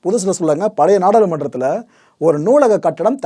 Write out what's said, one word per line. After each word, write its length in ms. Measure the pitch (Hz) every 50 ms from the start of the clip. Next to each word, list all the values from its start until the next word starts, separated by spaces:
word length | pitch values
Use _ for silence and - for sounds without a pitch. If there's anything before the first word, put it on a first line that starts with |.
| _
புதுசுல 260 | 175 202 240 185 190
சொல்லுங்க, 380 | 180 - 170 160 151 147 190 214
பழைய 300 | 202 - 147 165 202 202
நாடாளுமன்றத்துல 840 | 180 190 208 226 214 185 165 156 147 139 - - 127 131 156 214 240 _ _ _ _ _ _ _
ஒரு 200 | 147 165 156 147
நூலக 400 | 151 196 254 294 285 240 208 180
கட்டடம் 420 | - 170 160 - 165 208 269 269 -